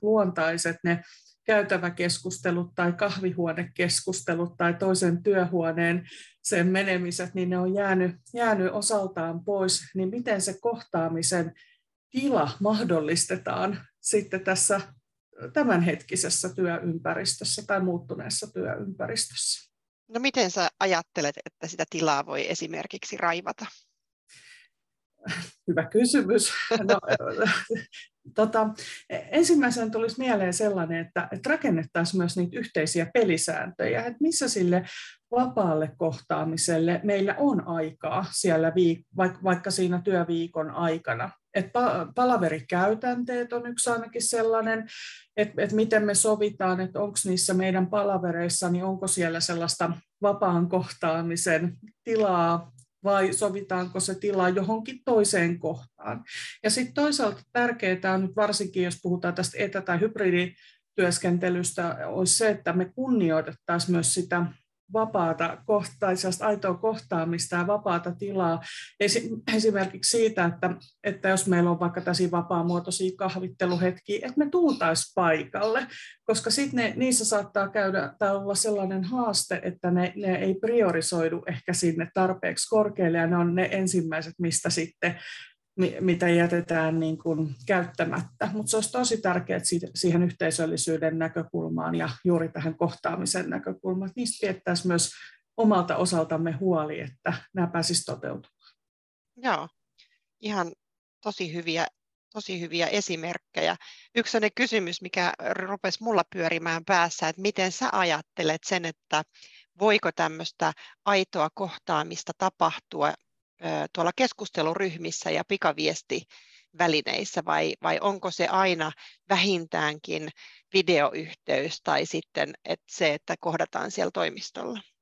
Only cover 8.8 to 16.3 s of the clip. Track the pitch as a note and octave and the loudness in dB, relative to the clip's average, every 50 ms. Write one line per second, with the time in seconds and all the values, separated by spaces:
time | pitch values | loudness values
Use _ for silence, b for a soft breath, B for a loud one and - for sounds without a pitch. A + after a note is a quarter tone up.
8.8 | G3+ - A3 G3+ F#3+ F#3+ F#3+ F3 E3 E3 E3+ E3+ F3 G#3 G3+ G3 F#3+ F#3 F#3 - | 0 0 0 0 0 -2 -4 -4 -4 -4 -4 -6 -4 -2 0 0 0 0 0 -2
9.8 | - - - F#3+ F#3 F#3 A3 B3 A#3+ A#3+ G#3+ G3 F3+ G3+ F#3+ - - A#3 - - | -4 -6 -4 -4 -2 -2 -2 -4 -2 -2 -2 0 0 -2 -4 -2 -2 -4 -4 -4
10.8 | - - - E3+ E3 E3 E3 E3 E3+ - F#3 F3 E3 E3 - b b b b b | -6 -4 -2 -2 -2 0 -2 -2 0 0 0 0 0 -2 -6 b b b b b
11.8 | b b _ _ _ _ - C4 C4+ C#4+ B3 F3+ D3 C#3 - - G3 G#3 G#3+ G#3 | b b _ _ _ _ -4 -2 0 2 2 2 2 0 -2 -2 0 0 2 2
12.8 | - F3 F3 D#3+ D3+ D3+ E3+ E3+ - - F#3+ F#3 - F#3 F#3 F#3 F#3 G3 G3 - | 2 2 2 2 2 0 0 0 0 -2 -4 -4 -4 -4 -2 -2 -2 -2 -2 -4
13.8 | - - _ _ - - - G#3 G3+ - F#3+ F#3 F#3+ F#3+ F#3+ F#3 - - G3+ G3 | -8 -14 _ _ -4 0 0 0 0 -2 -4 -4 0 0 0 2 2 2 2 0
14.8 | - - - _ _ _ _ _ _ _ _ - - - - D4+ C#4+ A#3+ F#3+ F3 | -2 -6 -14 _ _ _ _ _ _ _ _ -14 -12 -4 0 2 2 4 4 4
15.8 | E3+ F3 E3 - - - F#3 F3+ - F3 | 4 2 0 -2 -4 -4 -4 -2 -2 0